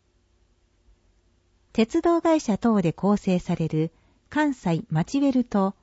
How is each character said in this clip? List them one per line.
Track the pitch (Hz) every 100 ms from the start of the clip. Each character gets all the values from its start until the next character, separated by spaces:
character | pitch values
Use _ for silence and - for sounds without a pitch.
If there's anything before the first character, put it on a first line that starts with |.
| _ _ _ _ _ _ _ _ _ _ _ _ _ _ _ _ _
鉄 | - 226 330
道 | 339 339
会 | 330 311
社 | - 190
等 | 240 208
で | 170
構 | - 190 208
成 | - 180
さ | -
れ | 170 160
る | 156 160 - _ _ _
関 | - 302
西 | 262 185 165 -
ま | 156
ち | 170 277
ウ |
ェ | 277
ル | 254
と | 240 202 190 -